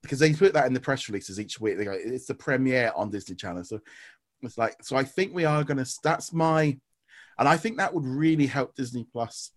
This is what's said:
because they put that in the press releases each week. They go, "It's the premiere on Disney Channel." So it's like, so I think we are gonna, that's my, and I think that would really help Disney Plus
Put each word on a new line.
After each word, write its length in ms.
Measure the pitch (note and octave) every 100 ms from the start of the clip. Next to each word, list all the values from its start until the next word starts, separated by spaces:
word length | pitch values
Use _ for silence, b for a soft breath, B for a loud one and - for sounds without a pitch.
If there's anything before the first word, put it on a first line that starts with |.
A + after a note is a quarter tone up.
because 180 | - C3+
they 140 | D#3
put 200 | D3+ F#3+
that 140 | D#3 C3
in 60 |
the 60 | B2+
press 300 | - C3+ -
releases 280 | G2+ - F#2+
each 220 | G#2 -
week. 180 | A2 F#2
They 60 |
go, 80 | G#2
"It's 360 | F#2+ G#2 B2+ -
the 60 |
premiere 600 | C3+ - C3 C3 B2+ A#2 D#2+
on 160 | G#2
Disney 240 | G2+ - F2
Channel." 280 | G2 F2 E2+
So 160 | A2 b b b b _ _
it's 160 | B2 -
like, 260 | A2+ -
so 120 | - C3
I 80 |
think 300 | C3+ - F#3+
we 120 | F3 D#3+
are 180 | D3+
gonna, 220 | D3 C#3 B2+ -
that's 300 | D3+ E3 -
my, 440 | E3 D#3+ D#3+ D#3 C3 _ _ b b b -
and 100 | C#3
I 100 | E3
think 200 | A3+ A3
that 160 | G3
would 120 | F3 B2+
really 420 | C3+ D#3+ D#3+ C3+
help 280 | C#3 C3 -
Disney 280 | B2 A#2+
Plus 480 | A2+ A#2+ A2+ - -